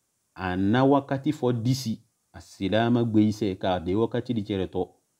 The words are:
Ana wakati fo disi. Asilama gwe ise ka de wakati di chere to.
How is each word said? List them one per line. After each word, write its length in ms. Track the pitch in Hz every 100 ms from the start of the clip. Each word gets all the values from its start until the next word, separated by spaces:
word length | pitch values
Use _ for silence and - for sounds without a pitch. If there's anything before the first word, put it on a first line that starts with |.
| _ _ _ -
Ana 460 | 92 92 98 120 135
wakati 460 | 143 135 139 151
fo 200 | 147 123
disi. 480 | 123 117 131 117 107 _ _ _ -
Asilama 680 | - - 95 104 117 120
gwe 180 | 120 107 107
ise 280 | 107 107 92
ka 240 | 104 90
de 160 | 85 98
wakati 380 | 113 120 113
di 100 | 113
chere 240 | 101 98 87
to. 160 | 90 90 _ _ _